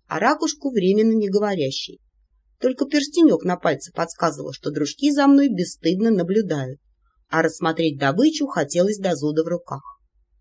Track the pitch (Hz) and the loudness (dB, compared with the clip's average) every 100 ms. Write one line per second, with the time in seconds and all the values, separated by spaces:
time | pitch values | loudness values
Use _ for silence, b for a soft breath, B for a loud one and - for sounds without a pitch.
0 | - 156 220 311 311 - 277 233 180 208 | -8 -2 0 0 -4 -4 -4 0 2 2
1 | 226 220 202 202 208 190 135 - - - | 2 2 0 0 0 -2 -4 -6 -12 -16
2 | _ _ _ _ _ - 262 254 269 294 | _ _ _ _ _ -4 -4 -2 -2 -2
3 | 285 349 311 175 180 180 175 147 - - | 0 4 6 4 0 -2 -2 -2 -6 -6
4 | 160 - 170 147 147 135 156 143 147 - | -6 -2 -2 -2 -10 -10 -6 -4 -4 -2
5 | 285 285 277 277 277 180 180 - 165 185 | 0 4 6 6 4 0 -4 -2 -2 0
6 | 226 202 170 208 190 147 131 143 _ _ | 2 2 2 0 0 -2 -6 -10 _ _
7 | _ _ - 160 165 - 165 165 165 139 | _ _ -4 0 0 0 -2 0 -2 0
8 | 139 170 302 311 277 - 143 170 196 208 | -2 2 2 2 -4 -4 -2 0 0 0
9 | 190 151 151 151 165 175 - 139 - - | -2 -2 -2 -2 -2 -4 -8 -14 -14 -20
10 | _ _ _ _ | _ _ _ _